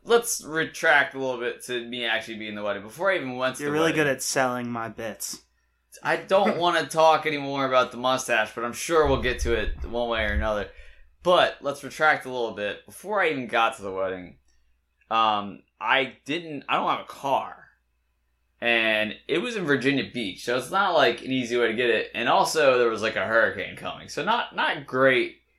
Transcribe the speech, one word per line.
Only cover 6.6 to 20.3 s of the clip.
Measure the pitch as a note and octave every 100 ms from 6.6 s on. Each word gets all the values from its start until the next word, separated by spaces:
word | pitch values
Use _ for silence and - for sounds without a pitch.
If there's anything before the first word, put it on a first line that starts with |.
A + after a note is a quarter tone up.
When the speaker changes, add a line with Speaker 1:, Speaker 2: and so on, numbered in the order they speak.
| F3 E3 C3+
Speaker 1:
talk | D#3+ D#3+ D3+ D#3
anymore | D3 C#3 C#3 C3+
about | B2+ B2
the | A#2
mustache, | B2+ C3 - A#2 A2
but | -
I'm | A#2
sure | A#2 - E3 D3
we'll | C3
get | A#2 A#2+
to | A#2+
it | A2+ G#2 - -
one | A#2 A#2+
way | A2+ G#2+
or |
another. | G#2 A2 G#2 G2 - - - - _
But | E3+ F3 B2 -
let's | C#3 C3+
retract | C3+ - D#3 C#3 C3
a |
little | B2+ A#2
bit. | G2+ G#2 F2+ -
Before | - F#3 G#3
I | F3
even | C#3 A#2+
got | A#2 A2+ G#2+
to |
the | G2
wedding, | F#2+ F#2+ F#2 F2 - _ _ _ _ _ _ _
um, | A2+ A2 G#2 G2+ - _ _
I | G#2+ C3+ C3 - -
didn't, | D#3+ E3 D3 -
I | C#3+
don't | F#3
have | B2+
a | G2
car. | - C#3 B2 F#2+ - - _ _ _ _ _ _ _ _ _ A#2
And | A#2 A2 G#2+ G#2+ - -
it | D3+
was | B3 A3+
in | E3
Virginia | C#3 B2+ C#3 G2
Beach, | B2 G#2